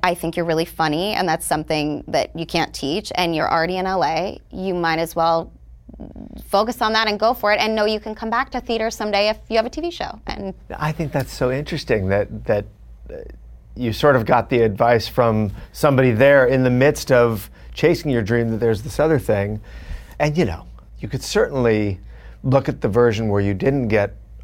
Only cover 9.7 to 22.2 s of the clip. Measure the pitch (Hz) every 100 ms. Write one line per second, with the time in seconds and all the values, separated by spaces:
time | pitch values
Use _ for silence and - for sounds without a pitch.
9.7 | - 339 339 - - - - 190 - -
10.7 | - 151 156 147 143 127 - 127 131 156
11.7 | 160 - 110 95 101 101 110 - 104 -
12.7 | - - - - 76 - - - - -
13.7 | 107 120 101 151 127 107 123 117 123 110
14.7 | 98 120 120 - - 117 107 104 - -
15.7 | - 151 135 131 110 139 143 127 135 127
16.7 | 123 139 147 - 127 120 107 - - -
17.7 | - 156 170 151 120 101 120 117 110 117
18.7 | 107 123 - 151 143 - 104 101 107 -
19.7 | - - - - - 147 156 110 85 -
20.7 | - - - 104 135 - 202 120 139 120
21.7 | 107 104 95 - -